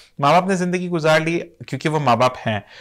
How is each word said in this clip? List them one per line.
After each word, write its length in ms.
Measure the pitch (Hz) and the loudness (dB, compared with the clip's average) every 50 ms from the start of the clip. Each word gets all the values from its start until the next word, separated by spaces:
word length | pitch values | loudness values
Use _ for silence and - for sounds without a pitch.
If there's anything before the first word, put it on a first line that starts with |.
| - _ _ - | -20 _ _ -2
माँ 100 | 139 143 | 0 4
बाप 180 | 156 175 185 185 | 4 4 2 2
ने 60 | 196 | 0
ज़िंदगी 320 | 175 180 180 175 185 180 180 | -2 -2 -2 -2 -4 -4 -4
गुजार 340 | 175 165 151 156 156 160 | -4 0 2 2 2 2
ली 180 | 160 165 165 170 | 2 0 -2 -4
क्योंकि 500 | - - - _ - - - 131 - 160 | -6 -8 -12 _ -12 -10 -10 -6 -4 -2
वो 100 | 156 160 | -2 0
माँ 180 | 147 131 120 113 | 2 2 2 4
बाप 160 | 123 127 - - | 2 0 0 -2
हैं 280 | - 117 110 101 - - - - | -4 -6 -4 -6 -8 -10 -18 -20